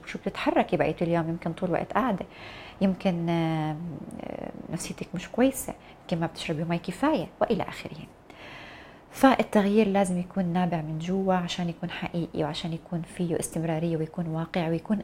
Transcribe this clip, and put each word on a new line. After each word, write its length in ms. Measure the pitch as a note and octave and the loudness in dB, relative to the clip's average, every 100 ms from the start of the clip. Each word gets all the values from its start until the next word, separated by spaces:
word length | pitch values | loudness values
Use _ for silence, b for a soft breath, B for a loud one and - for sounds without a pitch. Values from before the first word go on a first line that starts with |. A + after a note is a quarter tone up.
| - | -4
شو 140 | F#3 | -6
بتتحركي 580 | G3 - C#4+ E4 E4 - | -6 -2 2 2 2 2
بقية 180 | C#3+ D#3+ | 2 2
اليوم، 280 | E3+ E3+ E3 | 2 2 2
يمكن 240 | E3+ E3+ | -2 -4
طول 160 | E3 F3+ | -2 0
الوقت 240 | E3 - | 0 0
قاعدة، 320 | G3 B3+ F#3+ - B B B B B | 0 2 0 -4 B B B B B
يمكن، 480 | G3 F3+ G3 E3+ E3+ | 2 2 0 0 2
آه، 460 | E3+ D#3+ D#3+ D#3 D#3 E3+ - - - | 2 2 2 0 -2 -6 -8 -10 -10
آه، 280 | - - G1+ - - | -8 -8 -8 -10 -8
نفسيتك 380 | E3 - F#3 - | -6 -6 -8 -6
مش 160 | F3+ - | -6 -4
كويسة، 440 | - C4 - - - B B | 4 4 2 -8 -12 B B
يمكن 180 | - E3+ | -4 0
ما 80 | E3 | 0
بتشربي 360 | - - D#3 | -2 -4 -2
مي 140 | E3+ E3+ | 0 -2
كفاية، 500 | - - C#4+ C#4+ D3+ - | -2 0 2 2 -2 -2
وإلى 220 | - - | 2 2
آخره. 340 | - - - D#3 - - - B B B B B B B - | -2 -8 -10 -12 -16 -18 -20 B B B B B B B -18
فالتغيير 760 | - C4+ A#3+ A3+ G#3+ G3 G#3 G#3 | 6 6 6 4 4 6 6 6
لازم 320 | G3 G3 F3+ | 4 4 2
يكون 260 | F3+ - F3+ | -2 0 2
نابع 360 | F3 F3+ E3+ | 2 2 0
من 180 | D3+ D#3 | -2 -4
جوا 340 | E3+ F#3+ F#3+ | -2 0 4
عشان 360 | F#3 F3 - F3 | 2 2 -2 -4
يكون 200 | E3 F3 | -4 -6
حقيقي 540 | - - F3 D#3 E3+ | -4 -4 -2 -2 -2
وعشان 300 | D3+ D#3+ E3+ | -2 -2 -4
يكون 280 | E3 - E3+ | -6 -4 -6
فيه 380 | E3 - F3 D#3+ | -4 -4 0 0
استمرارية 580 | - E3 E3 D#3+ E3+ D#3+ | 0 -2 0 0 0 0
ويكون 300 | D#3 - E3 | -2 -4 -4
واقعي 420 | D#3+ E3 F#3 D#3+ | -2 -2 -2 0
ويكون 300 | E3 - G3+ | 0 0 -2